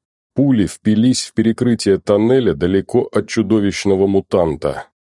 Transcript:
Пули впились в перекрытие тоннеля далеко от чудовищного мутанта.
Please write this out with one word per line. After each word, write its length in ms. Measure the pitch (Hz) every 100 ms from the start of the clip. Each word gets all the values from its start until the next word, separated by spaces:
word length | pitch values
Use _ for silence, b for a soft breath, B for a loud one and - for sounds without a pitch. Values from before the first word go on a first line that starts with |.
| _ _ _ -
Пули 320 | 139 120 90
впились 560 | - 107 107 123 127
в 100 | -
перекрытие 640 | - 113 113 120 113 101 95
тоннеля 560 | - 104 110 131 107
далеко 560 | 73 87 98 90 120 -
от 160 | 113 -
чудовищного 800 | 113 95 110 101 92 98 95 98
мутанта. 800 | 98 - 98 82 78 73 67 - _